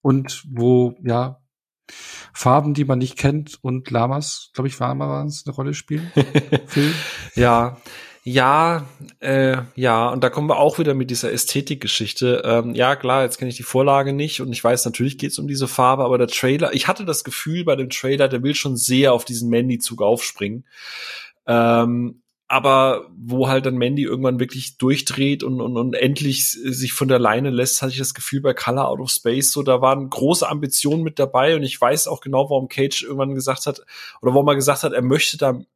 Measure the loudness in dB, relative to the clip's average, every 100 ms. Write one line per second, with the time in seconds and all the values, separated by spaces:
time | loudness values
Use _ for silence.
0 | 2 0 -2 -12 -12 0 4 4 4 -2
1 | -4 -2 -4 -8 _ _ _ _ _ -20
2 | -20 -20 -20 -2 4 4 2 -2 0 0
3 | -2 -2 0 0 -6 -10 -6 -6 -4 -2
4 | 0 -2 -6 -12 -14 -6 -6 -4 -4 -4
5 | -4 -4 -6 -8 -12 -8 -6 -8 -6 -8
6 | -2 0 2 0 0 -4 -2 0 0 -2
7 | -8 -12 -10 2 4 4 2 -6 -20 -20
8 | -20 -14 -2 2 4 4 4 0 -6 -18
9 | -20 _ -2 2 2 0 -4 -2 2 4
10 | 2 2 0 0 0 4 4 2 0 0
11 | -2 -4 -4 -4 -2 -4 -4 -6 -4 -4
12 | -4 -2 0 2 2 0 0 2 2 2
13 | 0 2 0 -2 -8 -8 -2 2 4 4
14 | 2 -2 -4 -4 -6 -2 0 2 0 -2
15 | -4 -2 -8 -6 -6 -4 -4 2 4 4
16 | 2 2 2 0 0 2 0 0 -2 -2
17 | -2 -6 -6 -10 -6 -4 0 -2 -2 -4
18 | -2 2 2 2 -2 -2 -2 -2 2 4
19 | 6 4 0 -6 0 0 2 -2 -4 0
20 | 2 2 -2 -6 -8 -8 -14 -20 -18 -16
21 | -14 -16 -18 _ 0 2 4 4 2 0
22 | -4 -10 _ _ _ 0 4 4 4 2
23 | -4 -16 -6 -2 2 2 0 0 0 0
24 | -2 0 0 0 -4 -6 -12 _ 0 2
25 | -2 -2 0 0 -2 -4 -2 -2 -2 2
26 | 0 2 -2 0 -2 -4 -6 -4 -4 -2
27 | 2 4 4 2 0 0 0 -2 -4 -6
28 | -8 -8 -6 -2 0 0 -2 -2 -2 -4
29 | -4 -2 0 0 0 0 2 4 4 2
30 | -2 -2 2 2 0 -2 -2 0 0 0
31 | -2 -2 2 4 4 2 -2 2 2 2
32 | -2 -6 -2 0 2 0 -2 -2 -2 -2
33 | -6 -4 -4 -2 -4 -4 -6 -8 _ -20
34 | -20 -4 2 4 4 4 2 2 0 0
35 | 2 2 0 0 0 0 -8